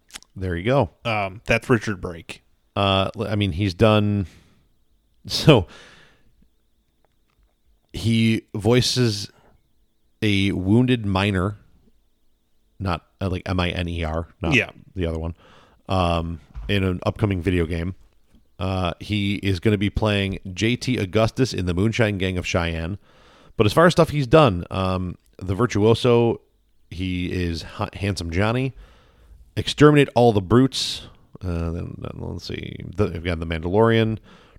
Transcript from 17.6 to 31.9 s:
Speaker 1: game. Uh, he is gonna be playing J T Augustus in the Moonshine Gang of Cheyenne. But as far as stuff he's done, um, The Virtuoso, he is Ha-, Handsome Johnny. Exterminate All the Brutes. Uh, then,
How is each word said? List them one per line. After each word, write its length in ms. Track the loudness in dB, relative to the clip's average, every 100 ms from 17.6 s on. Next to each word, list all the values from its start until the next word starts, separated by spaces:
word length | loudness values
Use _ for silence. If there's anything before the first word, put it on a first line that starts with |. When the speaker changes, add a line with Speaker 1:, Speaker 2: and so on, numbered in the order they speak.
| 0
Speaker 1:
game. 300 | -4 -6 -10 -18 _ _ _ _ -8
Uh, 360 | -4 -2 -4 -6
he 340 | -4 -2 0 -2
is 240 | -2 0
gonna 180 | 0 0
be 120 | 0
playing 500 | 0 0 0 -2 -6 -10
J 240 | -2 -2 -2
T 200 | -2 -2
Augustus 540 | 0 0 0 0 -2
in 140 | -2 -2
the 80 |
Moonshine 440 | 0 0 0 0 0
Gang 200 | -4 -4
of 100 | -2
Cheyenne. 520 | -2 -2 -4 -8 -10 _ _ _ _ -8 0
But 80 | 2
as 80 |
far 120 | 6 4
as 60 |
stuff 200 | 4 2
he's 160 | 0 4
done, 380 | 6 6 2 -4
um, 460 | -4 -2 -2 -6 -10 _ -12
The 180 | -6 -2
Virtuoso, 840 | 0 2 2 4 4 4 2 -2 _ _ _ _ _
he 420 | -8 -6 -4 -4
is 300 | -2 -4 -4
Ha-, 260 | -10 -10 -10
Handsome 360 | -6 -6 -4 -4
Johnny. 420 | -2 0 0 -4 -8 -20 _ _ _ -20 -20 -10 -8
Exterminate 500 | -6 6 8 8 4 4
All 160 | 4
the 100 | 4
Brutes. 640 | 4 4 4 0 -8 -8 -14 -20 _ -12
Uh, 300 | -6 -4 -4
then, 240 | -6 -10